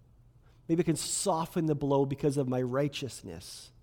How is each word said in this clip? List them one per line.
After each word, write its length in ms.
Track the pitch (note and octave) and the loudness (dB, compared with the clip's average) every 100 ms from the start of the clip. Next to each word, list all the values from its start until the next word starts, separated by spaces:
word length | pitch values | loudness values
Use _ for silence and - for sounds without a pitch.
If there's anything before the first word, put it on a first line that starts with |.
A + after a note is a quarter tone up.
| - - - - - - - | -20 -20 -20 -20 -20 -18 0
Maybe 120 | E3 | 2
I 40 | |
can 120 | E3+ D#3 | 2 0
soften 720 | - - G3+ D#3+ E3+ F#3 D#3 | -2 -2 0 0 0 0 0
the 80 | D3 | 2
blow 300 | C#3+ C#3 C#3 | 2 4 4
because 300 | C#3 D3+ C#3 | 2 0 2
of 120 | C3 | 0
my 140 | B2+ | 0
righteousness. 1080 | B2+ B2+ D3 - B2 - G#2 E2+ - - - - | 0 0 0 -2 -8 -10 -12 -14 -14 -16 -18 -20